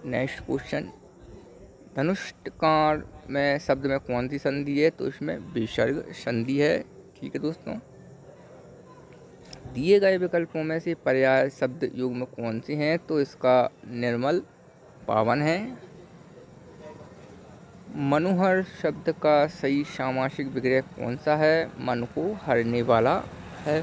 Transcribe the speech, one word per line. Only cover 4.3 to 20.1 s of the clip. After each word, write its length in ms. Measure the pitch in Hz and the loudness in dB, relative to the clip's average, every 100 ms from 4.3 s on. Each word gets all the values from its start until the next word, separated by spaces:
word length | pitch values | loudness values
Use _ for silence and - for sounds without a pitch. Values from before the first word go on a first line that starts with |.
| 143 | -2
संधि 400 | 143 139 143 143 | -2 -2 -2 2
है? 100 | 156 | 2
तो 160 | - 135 | 2 -8
इसमें 280 | - 151 165 - | -6 -6 -6 -6
विसर्ग 600 | 117 110 - 117 147 - | -4 -2 0 0 0 -8
संधि 440 | - - 120 117 139 | -8 -4 -2 0 2
है। 200 | 147 165 - - - - | 2 2 -4 -18 -20 -14
ठीक 180 | 139 | -10
है 60 | 143 | -6
दोस्तों, 340 | 147 165 - 226 - - - - - - - - - - - - - - - - - - - | -6 -6 -10 -12 -12 -20 -20 -20 -20 -20 -20 -20 -20 -20 -20 -20 -20 -20 -20 -20 -20 -18 -12
दिए 260 | 120 160 202 | -4 4 6
गए 180 | 196 185 | 6 2
विकल्पों 460 | 180 170 165 160 | 2 0 0 -4
में 140 | 156 165 | -2 -2
से 140 | 170 165 | -4 -2
पर्याय 520 | 143 131 131 131 135 | 2 4 6 6 2
शब्द 400 | - 131 127 - | 0 -4 -2 -4
युग्म 300 | 123 127 123 127 | -2 -4 -4 -8
कौन 340 | - 117 113 | -6 -4 -4
से 140 | - | -4
हैं? 240 | 151 151 165 | -2 0 0
तो 220 | - 156 | 0 0
इसका 500 | 139 - 127 127 120 - - | 0 0 4 6 4 -4 -12
निर्मल 560 | 120 120 120 131 175 - - - - - - - | -4 -2 0 0 -2 -4 -20 -20 -20 -20 -12 0
पावन 340 | 110 110 131 | 2 4 2
है। 340 | 151 175 233 247 - - - - - - - - - - - - - - - - - - - - - 147 | 2 0 -4 -12 -18 -20 -20 -20 -20 -20 -20 -20 -20 -20 -20 -18 -20 -20 -20 -20 -20 -20 -20 -20 -12 -4
मनोहर 680 | 139 147 180 180 190 185 185 - | 0 2 2 2 2 2 -2 -4
शब्द 280 | 160 147 165 156 | -4 -2 -4 0
का 280 | 151 147 151 | 4 4 4
सही 340 | - 139 139 143 | 0 0 0 -2
सामासिक 600 | - 131 | -4 -4